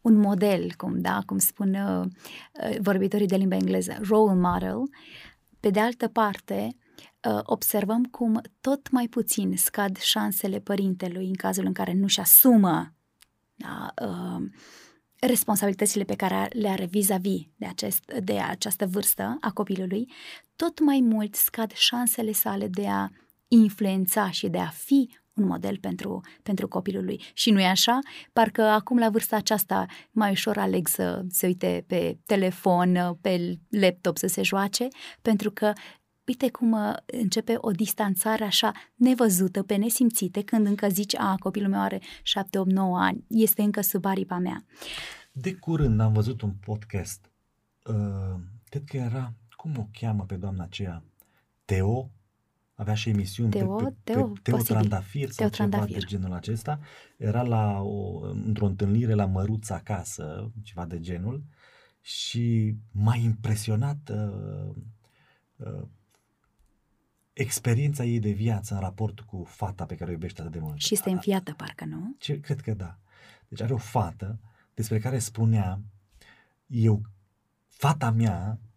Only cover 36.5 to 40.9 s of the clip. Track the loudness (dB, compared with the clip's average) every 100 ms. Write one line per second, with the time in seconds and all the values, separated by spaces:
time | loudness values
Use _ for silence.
36.5 | 2 2 2 0 -4 -8 -4 0 0 0
37.5 | -2 0 -2 -2 0 -2 0 0 0 0
38.5 | 0 0 -4 -20 _ 4 6 4 4 2
39.5 | 0 0 0 2 4 2 2 -2 -4 0
40.5 | 2 2 2 2